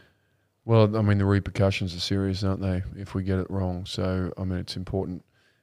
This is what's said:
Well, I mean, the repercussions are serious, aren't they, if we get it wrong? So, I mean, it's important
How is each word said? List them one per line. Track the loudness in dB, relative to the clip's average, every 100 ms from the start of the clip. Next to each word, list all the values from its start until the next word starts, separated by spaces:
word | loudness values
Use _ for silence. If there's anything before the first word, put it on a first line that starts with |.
| _ _ _ _ _ _
Well, | 4 6 6 4
I |
mean, | 4 4
the |
repercussions | 4 4 2 2 2 2 -4 -4
are |
serious, | -2 0 0 0
aren't | -2 -2
they, | -2 -2 -4 -10
if | -8
we | -4
get | 0 -2
it | 0
wrong? | -2 -2 -4 -6
So, | -4 -2 -2 -4 -4
I |
mean, | -4 -4
it's | -6 -10
important | -4 -4 -4 -8 _ _ _ _